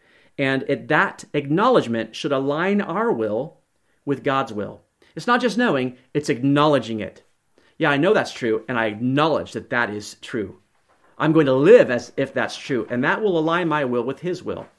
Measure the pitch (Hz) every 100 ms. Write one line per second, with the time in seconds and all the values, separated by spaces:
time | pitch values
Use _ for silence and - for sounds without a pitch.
0 | _ _ _ - 135 131 131 139 117 156
1 | 190 - - 147 139 160 240 220 117 113
2 | - - 151 135 139 151 185 202 175 180
3 | 233 123 107 110 156 _ _ _ _ _
4 | - 135 139 135 131 104 104 107 _ _
5 | _ - 240 240 240 202 240 139 127 -
6 | _ 147 147 123 135 143 151 143 113 110
7 | 95 - _ _ _ _ _ - 156 139
8 | 175 208 120 - 117 110 - 123 113 104
9 | 123 135 156 123 87 113 104 123 113 104
10 | 101 - - 117 - - _ _ _ _
11 | _ - 147 160 139 131 156 240 123 120
12 | - - 135 127 107 - - 127 - 120
13 | 147 214 214 170 156 170 175 151 131 123
14 | 117 135 175 170 104 92 -